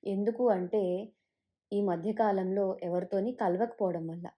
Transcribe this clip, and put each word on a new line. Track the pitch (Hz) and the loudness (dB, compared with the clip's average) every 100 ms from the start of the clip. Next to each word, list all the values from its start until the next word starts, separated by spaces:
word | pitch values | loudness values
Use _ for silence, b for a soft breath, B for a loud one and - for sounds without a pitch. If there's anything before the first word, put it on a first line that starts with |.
ఎందుకు | - 196 208 233 247 | -2 0 0 2 2
అంటే, | 190 180 214 185 180 214 _ _ _ _ _ _ | 2 2 0 2 -2 -6 _ _ _ _ _ _
ఈ | 202 | 0
మధ్య | 202 170 180 | 0 0 -2
కాలంలో | 214 214 196 185 190 196 190 | 2 2 2 2 0 0 -2
ఎవరితోని | 175 175 185 196 208 | -2 -2 0 -2 -2
కలవకపోవడం | 254 202 180 233 - 190 170 165 | 0 0 2 -2 0 -2 -2 -6
వల్ల. | 170 170 | -8 -12